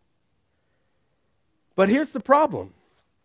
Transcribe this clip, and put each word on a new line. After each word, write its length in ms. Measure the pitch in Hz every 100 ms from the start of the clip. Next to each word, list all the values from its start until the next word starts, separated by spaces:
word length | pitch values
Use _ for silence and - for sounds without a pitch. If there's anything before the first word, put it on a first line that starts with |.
| _ _ _ _ _ _ _ _ _ _ _ _ _ _ _ _ _ -
But 140 | 196
here's 220 | 269 294
the 80 | 254
problem. 540 | - 285 294 123 95 _ _ _ _ _